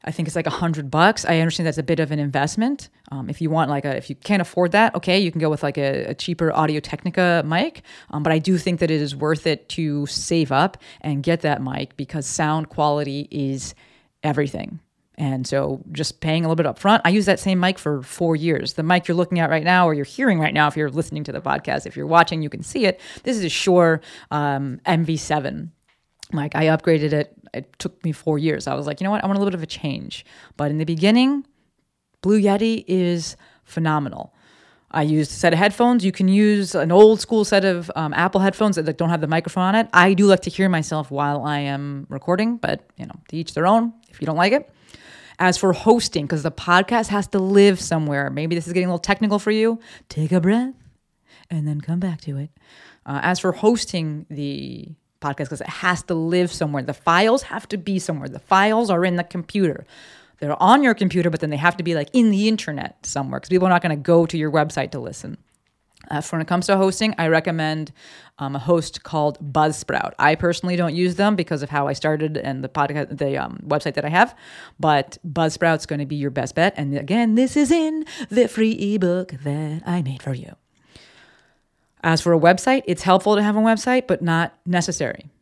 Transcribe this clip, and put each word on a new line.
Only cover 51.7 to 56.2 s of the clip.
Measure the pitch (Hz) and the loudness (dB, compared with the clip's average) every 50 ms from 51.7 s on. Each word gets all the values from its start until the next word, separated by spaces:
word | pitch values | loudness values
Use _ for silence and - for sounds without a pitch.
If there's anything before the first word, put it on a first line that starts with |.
| 147 147 | -4 -4
come | 139 160 165 180 | -4 -4 -4 -2
back | 175 185 165 156 | -2 -4 -4 -6
to | - 151 139 | -8 -8 -8
it. | 135 143 156 _ _ _ _ - - - - - _ _ | -8 -8 -10 _ _ _ _ -20 -20 -20 -20 -20 _ _
Uh, | - 139 139 | -8 -6 -2
as | - 175 180 175 | 0 0 0 0
for | - 185 | 0 0
hosting | 180 - - 214 240 220 - - - 170 160 156 151 151 151 - | 0 2 4 4 4 2 0 -4 -4 -4 -4 -4 -6 -8 -10 -12
the | 151 143 143 143 139 139 135 127 127 - - - 156 - _ _ _ _ | -10 -8 -8 -6 -6 -8 -10 -10 -12 -14 -14 -16 -18 -20 _ _ _ _
podcast, | - 143 139 - 147 - | -8 -6 -6 -6 -6 -8
'cause | 151 127 | -8 -10
it | - - | -10 -12
has | - - - 180 180 - - | -10 -4 -2 -2 -2 -2 -2
to | - 175 | -4 -2
live | 165 | -2